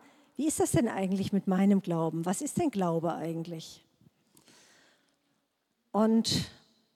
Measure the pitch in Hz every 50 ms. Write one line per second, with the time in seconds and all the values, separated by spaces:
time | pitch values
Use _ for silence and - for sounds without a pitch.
0 | - - _ _ _ _ _ - 277 320 - - 370 - - 330 240 - - 190
1 | 196 180 196 190 190 - - 190 - 196 185 185 196 202 202 190 - 175 170 165
2 | 165 160 160 165 165 180 196 - 302 277 - - 349 285 - 196 180 170 165 165
3 | 156 170 - 170 160 165 165 165 165 175 170 160 - - - - _ _ _ _
4 | _ _ _ _ _ _ _ _ _ - - - - _ _ _ _ _ _ _
5 | _ _ _ _ _ _ _ _ _ _ _ _ _ _ _ _ _ _ - 202
6 | 220 220 226 226 214 - - - - - - - _ _ _ _ _ _ _